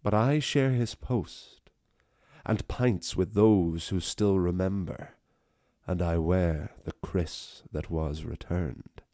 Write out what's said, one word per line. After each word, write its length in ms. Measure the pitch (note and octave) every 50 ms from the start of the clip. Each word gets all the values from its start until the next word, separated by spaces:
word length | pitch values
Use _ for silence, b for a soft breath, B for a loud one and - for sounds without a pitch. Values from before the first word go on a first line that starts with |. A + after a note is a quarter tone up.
But 140 | _ G#2 G2+
I 240 | G#2+ A2+ C3 C#3+ D3+
share 320 | C#3+ - - C#3+ C3+ C3+
his 240 | C3 A#2+ A#2+ G#2+ -
post, 760 | - - - B2+ A#2 E2 - - - - - - _ _ - _ _ _ b b b b b b b b b b b b
and 200 | - A2 G#2 - _
pints 480 | - - B2 B2+ G#2+ E2+ - - -
with 180 | - F#2 E2+ G#2+
those 540 | G2+ G#2 A2 G#2+ G2 F2 E2+ E2 E2 E2 -
who 100 | G2 F#2
still 400 | E2 - - - G#2 G2+ G2 F#2+
remember, 800 | F2+ F2+ F2 F2+ F#2+ F#2+ G2 G2 F#2 D#2+ D2 - - - - _ _ _ _ _ _ _ _ _ _ _ _ _ _
and 140 | - F#2 E2+
I 180 | F2 E2+ E2 E2+
wear 520 | D#2+ D#2+ F2+ F#2 F2+ E2+ D#2+ D2+ F2 G2 - - -
the 80 | - -
Chris 720 | _ - - - F#2+ E2 D#2 - - - - - - - - -
that 180 | D2+ - -
was 340 | E2+ D#2+ D#2+ D2+ D2+ D#2 D#2
returned. 760 | D#2 D#2 - - - E2 F2 F2 C#2+ A#1+ - - - _ - - _